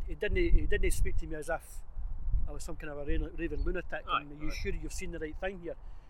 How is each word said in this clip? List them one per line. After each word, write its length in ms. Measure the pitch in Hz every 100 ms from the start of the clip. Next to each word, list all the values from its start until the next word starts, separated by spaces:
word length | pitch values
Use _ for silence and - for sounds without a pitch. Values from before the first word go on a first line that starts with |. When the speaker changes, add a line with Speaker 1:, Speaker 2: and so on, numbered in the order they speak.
| -
Speaker 1:
he 80 | -
didn't, 220 | 208 180
he 300 | 170 165 156
didn't 220 | 202 180
speak 260 | - 190 -
to 100 | 156
me 80 | 156
as 140 | 147
if 120 | 160 - - - - - - - - -
I 40 |
was 120 | 147
some 120 | - 156
kind 160 | 156
of 60 | 143
a 60 | 143
raving, 240 | 160 151 -
raving 260 | 165 147
lunatic. 400 | 180 180 - 156 180
Speaker 2:
Aye, 100 | 165
Speaker 1:
And, 100 | 143 147
"Are 20 | -
you 60 |
Speaker 2:
aye. 40 | -
Speaker 1:
sure 100 | 196
you've 180 | 170 156
seen 180 | - 190
the 80 | 165
right 160 | 156 -
thing 200 | 190 196
here?" 120 | 170 - - - -